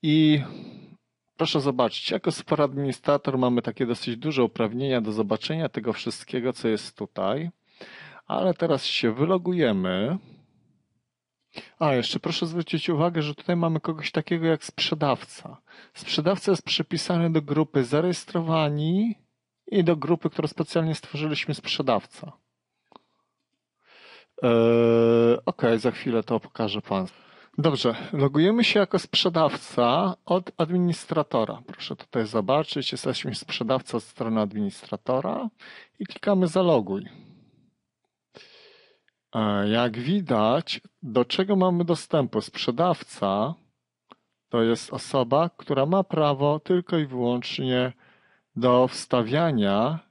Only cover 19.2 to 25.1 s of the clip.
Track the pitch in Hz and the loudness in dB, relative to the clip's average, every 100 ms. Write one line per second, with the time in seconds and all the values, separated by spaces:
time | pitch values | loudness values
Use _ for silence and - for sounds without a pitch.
19.2 | _ _ _ _ - 208 170 165 147 170 | _ _ _ _ -2 2 2 2 0 0
20.2 | 160 - 156 - 165 170 160 156 - 147 | 0 -4 -6 -4 -2 0 0 -4 -8 -6
21.2 | 156 147 - 143 - - 135 110 - - | -4 -4 -4 -6 -6 -4 0 0 -2 -20
22.2 | - - _ _ _ _ _ - _ _ | -20 -20 _ _ _ _ _ -20 _ _
23.2 | _ _ _ _ _ _ _ - - - | _ _ _ _ _ _ _ -20 -20 -20
24.2 | _ - 127 117 113 117 117 117 117 | _ -2 2 4 6 6 6 6 6